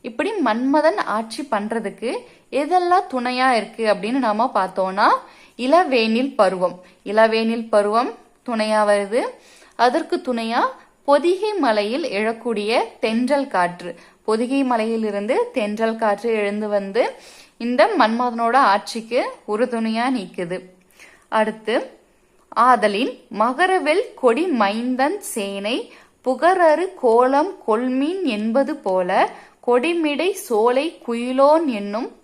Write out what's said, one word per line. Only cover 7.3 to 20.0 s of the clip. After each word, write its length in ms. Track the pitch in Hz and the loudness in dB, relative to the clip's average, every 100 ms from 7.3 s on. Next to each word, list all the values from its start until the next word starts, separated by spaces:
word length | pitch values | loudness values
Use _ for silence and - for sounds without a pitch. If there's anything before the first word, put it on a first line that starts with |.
| 220 226 233 226 | 4 0 -2 2
பருவம் 460 | 208 202 220 294 - _ _ - | 2 2 0 -2 -6 _ _ -8
துணையா 400 | 226 214 214 208 | -4 0 2 2
வருது. 360 | 202 196 233 453 - - - - - | 2 0 -2 -4 -8 -20 -20 -20 0
அதற்கு 460 | 240 285 320 349 - | 2 2 -2 -4 -4
துணையா 340 | 233 226 233 494 - - _ - | -4 -2 0 -2 -4 -20 _ 2
பொதிகை 480 | 285 339 359 427 | 2 4 0 -2
மலையில் 500 | 403 269 214 208 262 | 0 0 0 0 -4
எழக்கூடிய 800 | 302 196 220 226 247 214 208 254 453 - | -4 -2 -4 -4 -6 -4 0 -2 -2 -4
தென்றல் 480 | 220 220 247 285 269 | -2 -2 0 0 0
காற்று. 520 | 190 175 175 175 - - _ - | -2 -2 -4 -14 -14 -20 _ -4
பொதிகை 380 | 220 240 277 | -2 0 0
மலையிலிருந்து 880 | 262 233 220 226 220 202 208 349 480 | 0 0 0 -2 -2 -4 -2 -2 0
தென்றல் 420 | 262 208 208 226 226 | -4 -4 -2 -2 0
காற்று 340 | 226 202 233 | -2 -2 -2
எழுந்து 380 | 220 202 208 214 | -2 -2 -4 -2
வந்து 460 | 208 196 202 403 - - - - _ | -2 -2 -2 -2 -4 -20 -20 -20 _
இந்த 320 | 240 247 370 381 | -4 2 4 4
மன்மதனோட 560 | 220 233 247 233 233 254 | 2 2 -2 -2 0 4
ஆட்சிக்கு 760 | 240 202 - 233 226 240 440 523 - | 4 2 -2 -12 -4 -4 -4 -8 -8
உறுதுணையா 560 | 208 254 233 226 226 | -2 -2 -2 -4 -2